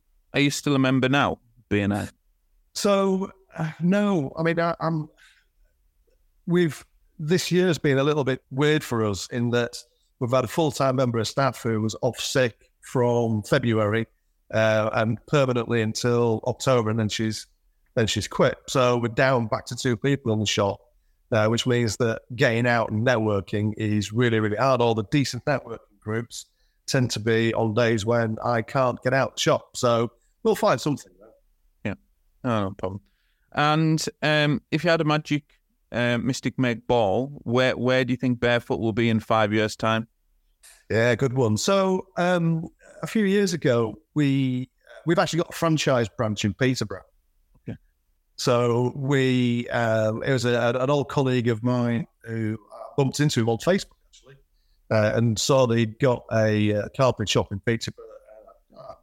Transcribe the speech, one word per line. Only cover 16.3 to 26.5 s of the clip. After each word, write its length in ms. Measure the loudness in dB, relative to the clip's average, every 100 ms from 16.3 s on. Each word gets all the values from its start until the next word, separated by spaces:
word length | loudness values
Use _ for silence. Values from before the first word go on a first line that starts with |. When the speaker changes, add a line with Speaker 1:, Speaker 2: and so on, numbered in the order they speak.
| 0 -4
Speaker 2:
October, 440 | -4 0 2 2
and 80 | -2
then 100 | -2
she's, 380 | -2 -4 -6 -12 _ _ _ _
then 120 | -2 0
she's 200 | -2 -4
quit. 300 | 0 0 0 -4
So 280 | 0 2 2
we're 120 | -2
down 400 | 0 2 2 -2
back 180 | -6 -8
to 100 | -6
two 200 | -2 -2
people 360 | -2 -2 0
in 80 | -2
the 60 | 0
shop, 340 | 0 0 -2 _ _ _ _ _
uh, 180 | 0 2
which 180 | 0 0
means 300 | 0 0 0
that 240 | -2 -2 -8 -2
getting 300 | 0 2 2
out 240 | 0 0
and 160 | 0 0
networking 680 | 0 0 -2 -2 -2 -2 -2
is 360 | -2 -2 -2
really, 280 | 0 2 2
really 160 | 0 0
hard. 240 | 2 2
All 140 | 2
the 100 | 0
decent 400 | 0 -2 -2 -4
networking 340 | -4 -4 -6 -16 _ _
groups 460 | -8 -8 -8 -16 -18